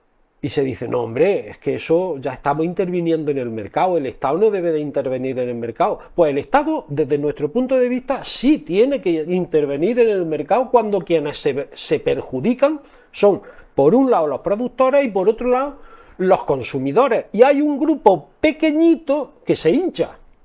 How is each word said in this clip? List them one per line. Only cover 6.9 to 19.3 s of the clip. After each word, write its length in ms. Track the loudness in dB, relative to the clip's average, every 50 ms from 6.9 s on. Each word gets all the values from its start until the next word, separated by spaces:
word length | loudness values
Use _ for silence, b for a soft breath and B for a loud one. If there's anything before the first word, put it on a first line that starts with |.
| -4 -4 -2 0 0
nuestro 340 | 0 0 -4 -2 -4 -6 -4
punto 240 | -2 -4 -2 0 0 0
de 100 | 2 0
vista, 360 | -2 -4 -4 -4 -6 -6 -6
sí 340 | -8 -8 -2 2 2 2 2
tiene 420 | 0 0 2 2 2 2 2 -2
que 240 | 0 0 0 0 0 -2
intervenir 720 | -2 -2 -2 0 0 0 0 0 0 0 0 0 2 2
en 80 | 2 2
el 160 | 2 0 -2
mercado 420 | -2 -4 -6 -2 0 0 0 2 2
cuando 320 | 0 0 2 0 -2 -4
quienes 380 | 0 0 0 0 0 -2 -6 -4
se, 300 | -4 -2 -2 -2 -6 -10 -12
se 260 | -14 -4 -2 -2 -2
perjudican 800 | 0 -2 -2 -2 -4 -6 -6 -2 -2 -2 2 2 2 0 0 -4 b b b b b b
son, 280 | -2 2 4 4 4 2 B B B B B B _
por 180 | 2 4 6 6
un 160 | 4 4 4
lado, 160 | 2 2 0
los 140 | 0 -4 -4
productores 640 | -4 -4 -4 -2 -4 -6 -2 0 2 2 4 2 0
y, 40 | 0
por 200 | -2 0 0 0
otro 200 | 0 0 -2 -2
lado, 280 | 0 0 -2 -4 -8 B B B B B B B B -2
los 240 | 2 2 2 2 2
consumidores. 840 | -2 -2 -2 -2 -6 -6 -4 -4 0 2 2 2 2 2 -2 -2 -4
Y 100 | 2 4
hay 200 | 4 4 4 2
un 160 | 0 0 -2 0
grupo 520 | 0 -2 -2 2 4 4 4 4 -2 -10 _ _
pequeñito 920 | 0 0 2 2 0 0 2 4 4 4 4 2 0 -2 -2 -2 -2 -6